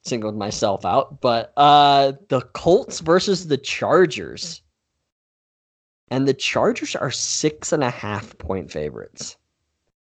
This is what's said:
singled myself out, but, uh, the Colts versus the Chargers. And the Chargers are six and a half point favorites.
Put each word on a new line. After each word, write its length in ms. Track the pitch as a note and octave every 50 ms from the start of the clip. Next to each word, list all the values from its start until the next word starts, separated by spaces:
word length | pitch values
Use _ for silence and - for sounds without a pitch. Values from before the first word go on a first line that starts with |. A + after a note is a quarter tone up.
| -
singled 300 | - C3 A2+ G#2+ G#2+ G#2+
myself 500 | G#2+ G2 G#2+ - - A2+ G#2 G2 F#2+ -
out, 360 | F2+ A2 C#3 - - C#3+ -
but, 320 | - B2 A#2 A#2 A2+ - - C#3+
uh, 540 | C#3+ D3 D3 D3 C#3+ C#3+ C#3 C#3 C#3 C3+ C#3 C#3 _ -
the 140 | C#3 B2+
Colts 580 | - - - - - E3 F3+ A#3 - - - -
versus 480 | E3+ D#3 E3+ F#3 - G#3 F#3+ F3+ F3+ D#3
the 100 | C#3+ C3
Chargers. 1040 | - - - - A#2 G2+ C#3+ F3+ F#3 D#3 B2 A2 E2 B1 B1 - - E3+ - - _ _ _ _ _ _ _ _ _ _ _ _ _ _ _ _ _ _ _ _ _ _ _ _ _ _ _ _ _ -
And 160 | B2 C3 C3+ C#3
the 60 | C3+
Chargers 640 | - - - - B2 B2+ C#3 C3+ - D#4 - -
are 140 | - - A2+
six 640 | A2+ - - - - - - D3+ D3+ - - -
and 120 | E3+ D3+ C3+
a 60 | B2
half 480 | - - - G#2 G#2 F#2+ G#2 - - -
point 320 | - E2+ F#2+ F#2+ D2+ -
favorites. 680 | - D#2 D2+ D2 A#1+ G#1 G1+ G1+ _ - - - - _ _ _ _ _ _ _ _ _ _ _ _ _